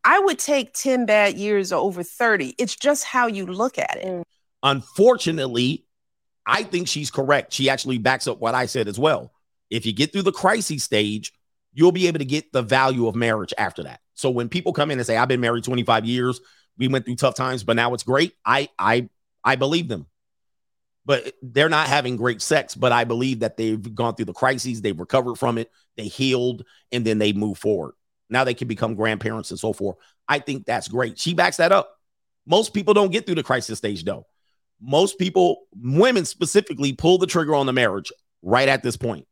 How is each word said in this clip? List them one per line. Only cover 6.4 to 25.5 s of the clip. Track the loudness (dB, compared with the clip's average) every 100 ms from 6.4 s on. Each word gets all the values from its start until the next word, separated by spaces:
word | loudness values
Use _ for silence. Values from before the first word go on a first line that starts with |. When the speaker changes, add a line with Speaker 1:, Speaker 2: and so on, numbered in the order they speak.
| -2
Speaker 3:
I | -2
think | 0 -4 -4
she's | -6 -4
correct. | -4 2 2 0
She | -2 0
actually | 0 -2 0
backs | 2 2 -2
up | -4
what | -2
I | -2 -2
said | -2 -4
as | 0
well. | 0 0 -4 _ _ _ _
If | -4
you | -4
get | -2 0
through | 0
the | -2
crisis | -2 -6 -4 -6 -6
stage, | -2 -2 -2 -4 -10 _ _ _ _
you'll | 4 4
be | 4 0
able | 0
to |
get | -4 -4 -2
the | -4
value | 2 2 2 2 0
of |
marriage | 0 0 -2 -4 -4
after | -4 -4
that. | -14 -16 _
So | -4 -2
when | -2 -2
people | -2 -2
come | -2 -2
in | -2
and | 0
say, | 0
"I've | 2
been | 2
married | 2 0
twenty-five | -2 -2 2 2
years, | 2 -2 -2 -4 _ _ _ -4
we | -2
went | 0
through | -4 0
tough | 0
times, | 0 -4 -4
but | 0 0
now | 0
it's | -2
great," | -2 0 0 _
I, | 0 0 0 -2
I, | 2 2 -2 _ _ _
I | -2 0
believe | 0 -2 -2
them. | -8 -10 _ _ _ _ _ _ _ _ _
But | -2 -2 -2 -14
they're | -2 2 2
not | 2 2
having | 0 0 -2
great | -4 -4
sex, | 0 0 0 -2
but | 2
I | 2
believe | 2 0 -2 -2
that | -4 -2
they've | -2 -2 -6
gone | -4 -4
through | -2 -8
the |
crises, | 0 0 0 -6 -4
they've | -4 -6
recovered | 0 0 0 -2
from | -2